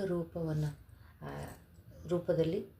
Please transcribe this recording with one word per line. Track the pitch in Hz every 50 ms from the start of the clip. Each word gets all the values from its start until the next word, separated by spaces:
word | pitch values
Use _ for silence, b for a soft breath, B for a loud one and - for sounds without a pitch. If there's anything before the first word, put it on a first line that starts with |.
| 196
ರೂಪವನ್ನ, | 185 175 175 165 - - 175 165 160 151 151 151 151 147 - - - b b b b b b
ಆ, | 151 143 143 147 139 - - - - - - - - - - - -
ರೂಪದಲ್ಲಿ | 156 175 170 175 - 165 156 160 160 175 220 - - -